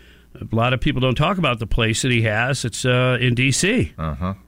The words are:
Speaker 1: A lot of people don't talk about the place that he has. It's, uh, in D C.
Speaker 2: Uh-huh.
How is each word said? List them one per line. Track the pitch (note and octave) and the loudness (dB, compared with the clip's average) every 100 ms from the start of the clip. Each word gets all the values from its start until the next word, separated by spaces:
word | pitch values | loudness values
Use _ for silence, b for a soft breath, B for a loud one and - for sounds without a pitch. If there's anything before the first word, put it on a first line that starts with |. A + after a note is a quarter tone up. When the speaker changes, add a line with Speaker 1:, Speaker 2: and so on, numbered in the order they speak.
| B B B - | B B B -14
Speaker 1:
A | G2+ A2 | -4 0
lot | A#2 | 0
of | B2+ | 0
people | - B2+ | 0 0
don't | B2+ A#2+ | 0 2
talk | D#3 F#3+ | 0 0
about | D#3 A#2+ | -2 -2
the | A2 | -2
place | - A2 A2 | 0 2 0
that | C3+ | 2
he | A#2+ | 2
has. | A2+ G#2+ B2 C#3+ B2 | 2 0 0 -2 -4
It's, | - B2+ | -2 0
uh, | B2 B2+ B2 | 2 2 2
in | B2+ A#2+ | 0 2
D | C3 | 2
C. | B2 F3+ A#3+ G#2+ - | 2 0 0 -2 -4
Speaker 2:
Uh-huh. | D#2+ C#2+ F2+ G2 | -6 -4 -6 -6